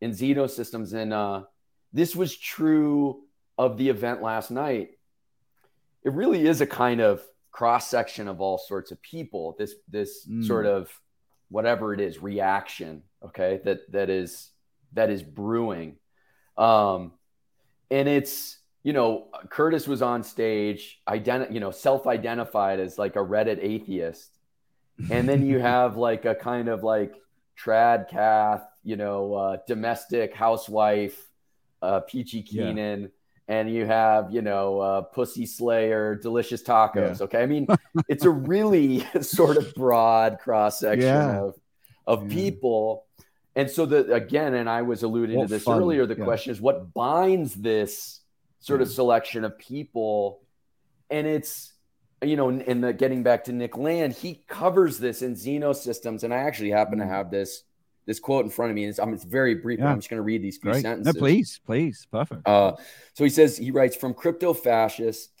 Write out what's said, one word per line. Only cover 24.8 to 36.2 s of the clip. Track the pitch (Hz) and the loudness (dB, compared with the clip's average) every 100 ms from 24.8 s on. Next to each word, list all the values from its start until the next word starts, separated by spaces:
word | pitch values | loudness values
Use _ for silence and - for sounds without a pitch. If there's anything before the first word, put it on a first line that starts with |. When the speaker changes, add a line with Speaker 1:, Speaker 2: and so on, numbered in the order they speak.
| _ - - | _ -10 -2
Speaker 1:
And | 117 123 | 0 2
then | 139 139 | 2 2
you | 131 | 2
Speaker 2:
<laughs> | 120 | 4
Speaker 1:
have, | 123 123 107 | 4 2 2
like, | 120 113 | 0 0
a | 117 | -2
kind | 110 120 120 117 | -2 -2 -4 -2
of, | 110 | -2
like, | 110 110 101 - _ _ _ - | 0 0 0 -8 _ _ _ -12
trad | - 110 117 113 95 | 2 4 6 4 0
cath, | - 107 107 107 104 - _ | 0 2 4 2 0 -6 _
you | - 104 | -10 -6
know, | 104 101 98 | -4 -4 -2
uh, | 101 98 95 - | -2 -2 -4 -6
domestic | 113 113 117 - 120 107 | -4 -2 -4 -4 -2 -2
housewife, | - 113 113 - 107 107 104 101 - - _ _ _ _ _ | 0 0 0 -2 2 4 2 0 -8 -20 _ _ _ _ _
uh, | 90 98 | -2 -2
Peachy | 92 131 123 113 - | -2 -10 -8 -10 -8
Speaker 2:
Yeah. | 104 98 | -6 -4
Speaker 1:
Keenan, | 107 104 101 98 _ _ _ - | -4 -4 -6 -10 _ _ _ -4
and | 110 110 | -2 -2
you | 113 107 | -2 2
have, | 113 110 107 95 | 4 4 4 2
you | 117 | -4
know, | 104 98 98 98 | -2 -2 0 0
uh, | 98 98 | 0 0
Pussy | 95 - 120 - 113 | -4 -4 -4 -4 -10
Slayer, | - 120 113 110 110 107 | -4 0 2 2 0 0
Delicious | 104 | -4